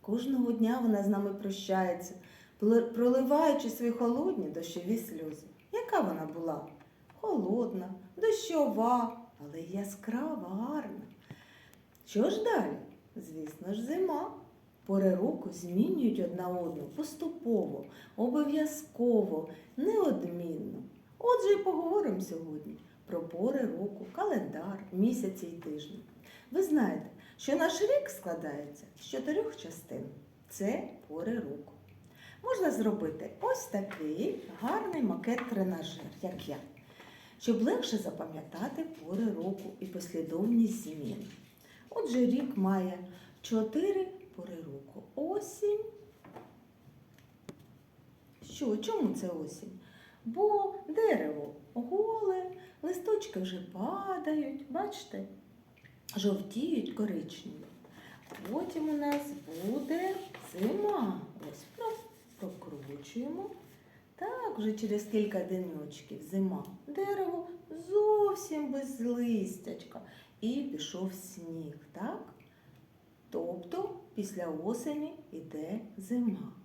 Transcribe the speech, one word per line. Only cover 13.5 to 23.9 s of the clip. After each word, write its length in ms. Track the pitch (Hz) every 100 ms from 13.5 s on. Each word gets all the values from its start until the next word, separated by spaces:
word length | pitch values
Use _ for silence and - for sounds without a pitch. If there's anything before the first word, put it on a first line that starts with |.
| - 175
ж, 80 | 208
зима. 500 | 240 349 370 294 381 - - - - _ -
Пори 280 | 196 190
року 360 | 180 226 - 185
змінюють 680 | 170 175 180 302 349 240 196
одна 280 | 175 180 180
одну 340 | 180 165 160
поступово, 1000 | 143 - 302 - 330 - 233 220 - 143 - - - -
обов'язково, 1300 | 240 294 285 302 302 - - - 240 220 190 156 - - - -
неодмінно. 1040 | 339 440 339 196 175 175 170 151 - - - - - -
Отже, 300 | 480 494 392
й 160 | 403
поговоримо 560 | 381 320 330 403 302 185
сьогодні 560 | 185 165 165 151 147 151 - - -
про 140 | 175
пори 400 | 165 165 226 277
року, 460 | 220 160 208